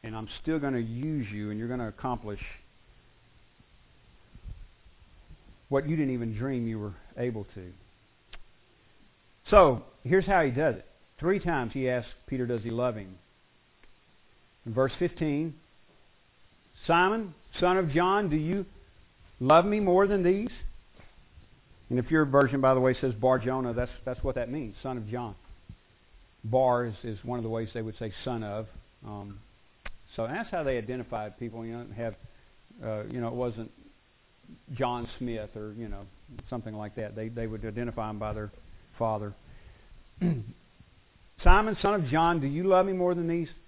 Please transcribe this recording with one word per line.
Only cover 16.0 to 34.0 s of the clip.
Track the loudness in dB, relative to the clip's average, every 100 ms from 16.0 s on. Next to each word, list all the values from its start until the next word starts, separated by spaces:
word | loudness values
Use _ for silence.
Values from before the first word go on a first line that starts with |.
| _ _ _ _ -20 _ _ -14 2
"Simon, | 4 4 2 -4 -12 -16 0
son | 2 4
of | 2
John, | 2 4 2 2
do | 0
you | 0 -2 -4 -14 -20 -20 -20 _ -20 -4
love | 6 6 6
me | 2
more | 4 6 6
than | 4
these?" | 4 2 -2 -6 -8 -10 -20 -20 -20 -20 -20 -20 -20 -20 _ -20 -2
And | -2
if | 2
your | 2
version, | 6 6 6 4
by | 4
the | 6
way, | 4 2
says | -2
Bar | 0 2 2
Jonah, | 0 -2 -2
that's, | -2 -4 -6 -10
that's | -4
what | -4 -4
that | -4
means, | -6 -8 -10
son | -8 -8
of | -6
John. | -8 -8 -12 -20 -20 -20 -20 _ _ _ -20 -20 _ 0
Bar | 2 4 4 0
is, | -6
is | -10 -8 -6
one | -4
of |
the | -2
ways | -4 -4
they | -6
would | -8 -8
say | -10 -8
son | -6 -6
of. | -6 -8 -8 -14 -20 _ -14
Um, | -14 -14 -16 -20 _ _ _ -14 -14 -14 -6
so | -6
that's | -6 -6
how | -4
they | -2 -2
identified | -4 -8 -6 -8 -8 -10
people. | -10 -10 -10
You |
know, | -10 -12 -8
have, | -8 -8 -18 -20 -20 -20 _ -12
uh, | -8 -6 -6
you | -6
know, | -4
it |
wasn't | -4 -4 -6 -12 -16 -20 _